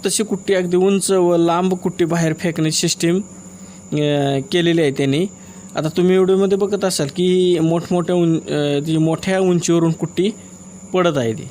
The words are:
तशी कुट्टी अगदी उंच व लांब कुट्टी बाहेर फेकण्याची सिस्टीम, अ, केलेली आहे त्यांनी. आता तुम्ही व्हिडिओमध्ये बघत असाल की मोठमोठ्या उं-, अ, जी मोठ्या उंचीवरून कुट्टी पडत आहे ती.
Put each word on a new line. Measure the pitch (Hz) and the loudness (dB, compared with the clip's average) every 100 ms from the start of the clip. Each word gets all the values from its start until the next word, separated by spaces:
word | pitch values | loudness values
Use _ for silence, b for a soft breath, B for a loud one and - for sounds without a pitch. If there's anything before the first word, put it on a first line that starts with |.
| 196 | -2
तशी | - | -2
कुट्टी | 214 196 - | -4 -4 0
अगदी | 190 180 180 | 0 2 2
उंच | 190 196 - | 2 2 2
व | 190 175 170 | 2 4 4
लांब | 170 170 185 | 2 2 0
कुट्टी | 185 185 180 | -2 -4 -2
बाहेर | 170 170 160 156 | -2 0 0 -2
फेकण्याची | 180 160 156 160 | -4 -2 -2 0
सिस्टीम, | 170 - 165 185 208 B B B B B - | -2 0 0 0 -4 B B B B B -8
अ, | 147 147 143 139 139 135 | -2 0 0 0 -2 -2
केलेली | 175 170 170 | 0 2 2
आहे | 151 | 2
त्यांनी. | - 139 139 196 B B B B - | 0 0 0 -2 B B B B -6
आता | 151 | -4
तुम्ही | 170 180 185 | 0 2 4
व्हिडिओमध्ये | 185 190 196 196 | 4 2 2 0
बघत | 196 202 | 0 -2
असाल | 190 180 143 - | -2 -2 -4 0
की | 180 185 180 170 | 2 2 2 2
मोठमोठ्या | 160 165 165 175 170 180 | 2 0 0 -2 0 0
उं-, | 170 165 - | 2 0 -2
अ, | 147 147 143 | -2 0 -2
जी | 156 160 | -2 0
मोठ्या | 160 160 - 190 | 0 0 -2 0
उंचीवरून | 185 175 170 170 165 | 2 0 2 2 2
कुट्टी | 165 160 - 196 - B B B B - | -2 -4 -2 -2 -4 B B B B -6
पडत | 185 170 143 | 0 0 0
आहे | 117 | -2
ती. | 110 - | -4 -10